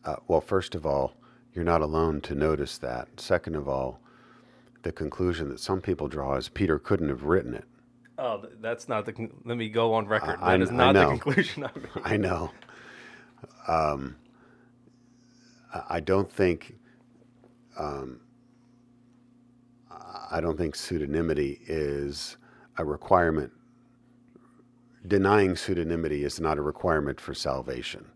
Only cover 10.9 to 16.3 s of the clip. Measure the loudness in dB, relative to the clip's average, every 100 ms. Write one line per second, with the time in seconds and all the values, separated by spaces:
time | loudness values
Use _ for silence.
10.9 | 8 6 4 2 2 2 -4 -10 -10 -12
11.9 | -8 -2 0 0 -2 -4 -10 -20 -20 -20
12.9 | -20 -20 -20 -20 _ -20 -12 0 2 2
13.9 | -2 -8 -12 _ _ -20 _ _ _ _
14.9 | _ _ _ _ _ _ _ _ -12 -4
15.9 | -4 2 2 2